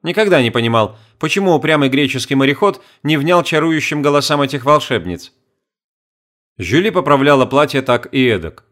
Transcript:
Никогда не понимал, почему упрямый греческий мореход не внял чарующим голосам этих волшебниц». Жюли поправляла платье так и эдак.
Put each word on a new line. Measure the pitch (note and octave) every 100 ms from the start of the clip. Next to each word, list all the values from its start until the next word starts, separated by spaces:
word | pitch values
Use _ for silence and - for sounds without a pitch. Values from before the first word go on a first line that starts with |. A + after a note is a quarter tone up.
Никогда | E3 F3 G#3 E3
не | A#2+
понимал, | A#2+ A#2 A#2 G#2+ - _ _
почему | D#3 G3 G3
упрямый | D#3 D#3 D3+ C#3
греческий | C3+ C#3 C3 - C3+
мореход | C3+ C#3 G2+ - _ _
не | C#3+ D#3
внял | D3+ F3
чарующим | - D#3 D#3+ D#3 - D3+
голосам | C#3+ C#3+ C#3 D3
этих | C#3 C#3
волшебниц». | B2+ D3+ - A#2 F2 E2+ - _ _ _ _ _ _ _ _ _ _ _ _ -
Жюли | E2+ C#3 G#3
поправляла | F#3 C#3+ C#3 C#3+ C#3 B2
платье | C3+ D3 C3+
так | C3 A#2+ -
и | C3+ B2+
эдак. | G2+ D#2+ - _